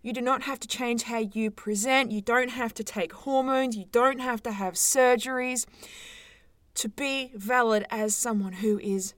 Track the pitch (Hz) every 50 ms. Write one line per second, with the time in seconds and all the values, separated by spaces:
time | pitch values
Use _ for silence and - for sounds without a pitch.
0 | - 233 220 254 240 254 269 254 262 277 269 254 - - - - 254 240 233 226
1 | 226 - 233 226 220 196 - 220 220 214 208 - - 214 214 202 214 262 262 269
2 | 262 208 214 214 196 - 233 254 254 247 233 262 240 226 - - 214 - - 208
3 | 175 165 - - - 277 269 269 254 269 269 262 262 254 226 208 185 - - 233
4 | 247 269 269 233 254 254 240 220 - 233 214 196 196 185 170 - - - - 269
5 | 254 247 247 226 - 262 262 254 254 254 254 240 - - - - - - - -
6 | - - - - - - - - _ _ _ _ _ _ - - - 220 - -
7 | 285 277 269 269 262 254 254 208 196 208 254 254 240 226 220 208 202 - - 214
8 | 214 214 214 - - 240 220 208 196 185 180 180 208 214 208 208 - 202 196 190
9 | 185 - -